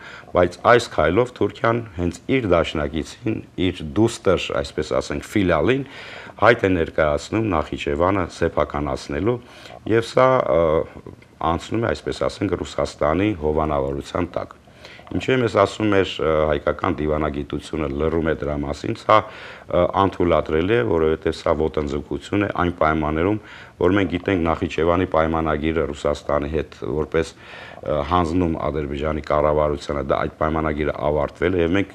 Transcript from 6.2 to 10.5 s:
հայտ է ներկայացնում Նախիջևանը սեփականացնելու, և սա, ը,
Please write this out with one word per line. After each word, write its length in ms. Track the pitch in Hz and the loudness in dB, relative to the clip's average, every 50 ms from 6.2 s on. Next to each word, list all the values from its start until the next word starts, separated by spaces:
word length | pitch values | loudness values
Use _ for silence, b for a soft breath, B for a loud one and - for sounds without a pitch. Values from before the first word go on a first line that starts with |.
| B B B - 104 | B B B 4 4
հայտ 200 | 113 123 123 - | 4 6 6 4
է 60 | 95 92 | 2 2
ներկայացնում 760 | 85 80 76 - - 78 73 73 73 - - 90 110 113 107 85 | 2 0 0 0 2 2 2 2 0 -2 -4 -2 -2 0 0 0
Նախիջևանը 680 | 78 73 - 69 69 - 78 73 76 87 92 101 98 87 - - | -2 -2 -4 -6 -6 -4 -2 0 2 2 2 2 0 -2 -4 -2
սեփականացնելու, 1040 | - 85 80 - 76 73 - - 73 73 69 65 - - - 71 73 95 113 123 120 B B B B B B B B - - 107 | -2 -2 0 0 0 -2 -2 -2 -4 -4 -4 -4 -6 -6 -6 -4 -2 0 0 -2 -2 B B B B B B B B -2 0 2
և 140 | 113 110 | 2 0
սա, 200 | - - 123 131 131 131 | 2 2 4 4 6 4
ը, 800 | 127 - - | 4 2 2